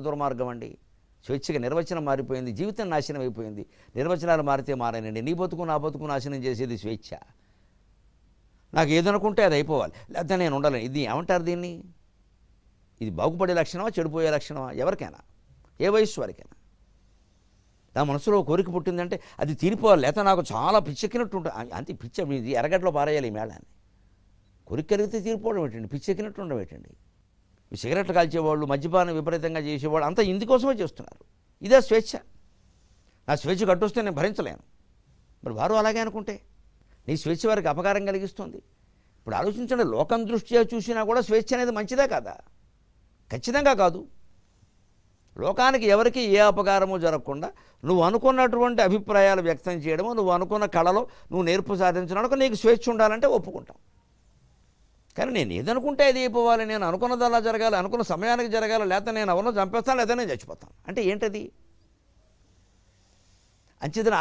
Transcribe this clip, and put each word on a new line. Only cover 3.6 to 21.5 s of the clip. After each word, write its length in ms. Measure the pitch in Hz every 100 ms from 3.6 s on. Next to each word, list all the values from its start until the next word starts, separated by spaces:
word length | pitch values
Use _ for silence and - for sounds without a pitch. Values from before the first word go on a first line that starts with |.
| - _ _
నిర్వచనాలు 480 | 113 156 180 170 160
మారితే 300 | 143 135 131 131
మారానండి. 400 | 117 113 110 110 127
నీ 60 |
బతుకు 280 | 170 180 170 165
నా 80 | 151
బతుకు 240 | 151 143 151
నాశనం 340 | 139 139 139
చేసేది 340 | 131 113 127 113
స్వేచ్ఛ. 320 | 104 113 - - - _ _ _ _ _ _ _ _ _ _ _ _ _ _
నాకు 180 | 156 151 160
ఏదనుకుంటే 460 | 175 202 208 208 196
అది 80 | 147
అయిపోవాలి, 380 | 147 143 85 - -
లేకపోతే 260 | - 170 190
నేను 140 | 170 139
ఉండలేను. 280 | 147 127 120
ఇది 140 | 143 120
ఏమంటారు 340 | 131 180 180 170
దీన్ని? 240 | 175 175 170 185 - _ _ _ _ _ _ _ _ _ -
ఇది 100 | 107 82
బాగుపడే 340 | 123 170 185 175
లక్షణమా, 300 | 151 170 220
చెడిపోయే 360 | 180 160 156 160
లక్షణమా? 340 | 151 - 147 131 139
ఎవరికైనా, 380 | 151 196 107 - - _ _ - _ -
ఏ 80 | 175
వయస్సు 240 | 214 214 -
వారికైనా. 340 | 107 - - - _ _ _ _ _ _ _ _ _ _ _ _ _
నా 80 | 123
మనసులో 340 | 147 143 214 202 143
కోరిక 220 | 170 180
పుట్టిందంటే 440 | 175 170 175 175 185 - -
అది 140 | 143
తీరిపోవాలి, 460 | 151 180 220 220 180
లేకపోతే 200 | 131 180 196
నాకు 140 | 180 143
చాలా 280 | 107 151 214 151
పిచ్చెక్కినట్టు 480 | 139 214 240 226 190
ఉంటుంది. 180 | 160